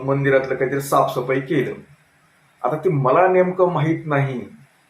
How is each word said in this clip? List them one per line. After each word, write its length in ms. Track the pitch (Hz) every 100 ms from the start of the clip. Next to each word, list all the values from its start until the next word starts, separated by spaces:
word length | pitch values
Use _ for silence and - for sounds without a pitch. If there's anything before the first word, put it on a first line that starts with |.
| 135
मंदिरातलं 500 | 139 139 135 131 131
काहीतरी 260 | 127 139
साफसफाई 580 | 139 143 131 135 123 135
केलं. 340 | 139 147 - - - _ _ _ _ _ _ _ 127
आता 100 | 151
ते 120 | 185
मला 380 | 143 156 160 185
नेमकं 440 | 185 180 185 175
माहीत 320 | 156 160 - 151
नाही 340 | 139 135 123 101 - _ _